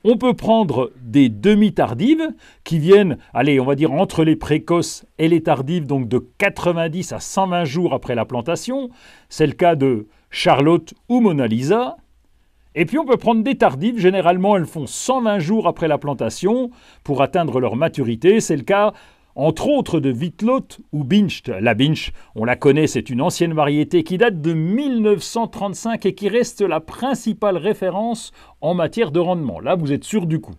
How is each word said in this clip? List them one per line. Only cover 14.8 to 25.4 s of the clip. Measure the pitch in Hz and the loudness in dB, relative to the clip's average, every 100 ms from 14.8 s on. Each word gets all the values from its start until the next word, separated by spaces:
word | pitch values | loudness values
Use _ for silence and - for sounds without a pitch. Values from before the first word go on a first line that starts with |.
| 135 | -10
cent | - - 262 | -6 -2 0
vingt | 226 202 | 0 0
jours | 156 220 170 | 0 0 0
après | 160 165 | 0 0
la | 143 | 0
plantation | 143 131 113 - 185 240 240 - _ _ | -2 -4 -4 -2 -2 0 -4 -10 _ _
pour | - 131 | -6 0
atteindre | 135 180 156 127 | 0 0 0 -2
leur | 123 113 | -2 0
maturité. | 160 160 117 113 175 220 | -2 -2 -4 2 4 2
C'est | - 156 | 2 -4
le | |
cas | 117 196 208 208 - _ _ | 0 0 0 -2 -20 _ _
entre | - 156 156 240 | -2 -2 0 0
autres | 294 - 165 | 0 0 -2
de | 139 | -2
Wittlotte | 123 165 - 220 262 - - - | -2 -6 -4 -2 -2 -4 -20 -10
ou | 151 127 | -8 2
Bincht. | 202 190 - - | 2 2 -4 -10
La | 92 117 | -2 0
Bincht, | 107 143 151 - - - - | 2 2 0 -6 -14 -14 -6
on | |
la | 113 123 | -4 2
connaît, | 147 143 156 | 4 4 2
c'est | 135 107 | 0 -4
une | 123 | -2
ancienne | 165 - 170 | -2 0 -2
variété | 160 147 147 151 175 | 0 0 0 0 0
qui | 156 180 | 0 0
date | 240 175 | 0 0
de | 156 | -2
mille | 160 160 226 285 240 | -2 -2 -2 -2 0
neuf | 214 202 | 2 0
cent | - 233 | -2 -6